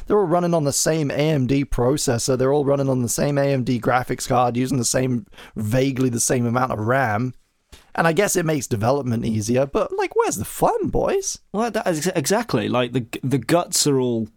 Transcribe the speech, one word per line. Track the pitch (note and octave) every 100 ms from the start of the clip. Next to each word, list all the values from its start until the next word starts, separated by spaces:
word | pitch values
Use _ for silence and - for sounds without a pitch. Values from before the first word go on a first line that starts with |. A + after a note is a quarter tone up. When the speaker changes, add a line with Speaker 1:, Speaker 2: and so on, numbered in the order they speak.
| -
Speaker 1:
They're | G#3
all | F3
running | F3 F3
on | E3+
the | C#3+
same | - E3 D#3+ C#3+
A |
M | B2+ D3+ D3+ B2
D | C#3
processor. | C#3 - B2 D3 - A#2 - B2+
They're | C3
all | C#3+ C3+
running | C#3 C3+
on | B2+
the | A#2+
same | - C#3+ C#3+
A |
M | C#3 C3+
D | B2 B2
graphics | B2+ B2 B2 B2 -
card, | B2 B2 A#2+
using | B2+ C3
the |
same, | A#2 C3 C3 A#2+ - - - -
vaguely | G#2+ C3 C3+ B2+ C3
the | A#2
same | - C3
amount | A#2+ A#2+ B2+
of | G#2+
ram. | A2 C3+ A#2+ G#2 B2+ - _ _ _ - _ -
And | E3+
I |
guess | D#3 G3+ F#3
it | D#3+
makes | D#3 -
development | A2 A2 C#3+ B2 A2+
easier, | A#2+ A2 G#2+ B2 C#3
but, | - - G4
like, | F#4+
where's | A4 A4 F#3+
the |
fun, | - - C#4+ A4+ F4
boys? | - - G4 - - _
Speaker 2:
Well, | G3+ A#3
that | A3 F#3+
is | D#3 D#3+
ex-, | F3
exactly. | - G#3 A3+ A#2 G#2
Like, | A#2+ B2
the, | B2+ A2+ -
the | C3 C3+
guts | A2 E3+ F3 - D3+
are | C3+
all | B2+ A2+ A2